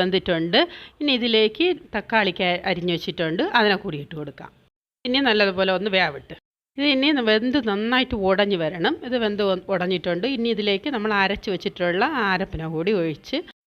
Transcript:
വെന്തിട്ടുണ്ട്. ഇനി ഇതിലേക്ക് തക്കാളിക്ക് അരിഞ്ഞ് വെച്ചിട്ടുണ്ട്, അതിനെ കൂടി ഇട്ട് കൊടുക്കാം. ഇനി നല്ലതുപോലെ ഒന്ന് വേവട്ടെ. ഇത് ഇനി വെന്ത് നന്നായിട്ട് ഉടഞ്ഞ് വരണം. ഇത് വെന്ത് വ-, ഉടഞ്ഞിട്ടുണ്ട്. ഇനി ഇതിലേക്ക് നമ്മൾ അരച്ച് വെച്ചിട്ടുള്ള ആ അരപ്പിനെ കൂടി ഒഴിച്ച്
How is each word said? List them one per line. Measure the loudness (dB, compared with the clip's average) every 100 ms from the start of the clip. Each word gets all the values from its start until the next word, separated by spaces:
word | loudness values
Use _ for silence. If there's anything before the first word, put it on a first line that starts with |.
വെന്തിട്ടുണ്ട്. | 2 0 0 -2 2 2 2 -2 -20 -6
ഇനി | -2 0
ഇതിലേക്ക് | 2 4 2 2 0 0 -4 -8
തക്കാളിക്ക് | -2 0 0 0 0 0 -2
അരിഞ്ഞ് | -2 -2 -2
വെച്ചിട്ടുണ്ട്, | -4 -4 -2 0 0 2
അതിനെ | 2 2
കൂടി | -2 -10 -10
ഇട്ട് | -12
കൊടുക്കാം. | -12 -14 -20 -20 _ _ _ _ -2
ഇനി | 0 2
നല്ലതുപോലെ | 4 4 2 0 0
ഒന്ന് | 0 2
വേവട്ടെ. | 0 -2 -14 -20 _ _ _ -2
ഇത് | 2
ഇനി | 2 2 2 4
വെന്ത് | 2 2 0 0
നന്നായിട്ട് | -2 0 0 0 0 2
ഉടഞ്ഞ് | 2 2 0
വരണം. | -2 -2 -2 -2 -4
ഇത് | -2
വെന്ത് | -2 0 0
വ-, | 0 -2
ഉടഞ്ഞിട്ടുണ്ട്. | -2 0 -2 -2 -2 -2 -2
ഇനി | -2
ഇതിലേക്ക് | 0 0 -2 -2
നമ്മൾ | -4 0 2
അരച്ച് | 2 0 -4
വെച്ചിട്ടുള്ള | -4 -6 -2 -2 2 0 0
ആ | 0
അരപ്പിനെ | 0 -2 -6 -6
കൂടി | -4 0 0
ഒഴിച്ച് | -2 -4 -6 -6 -6 -16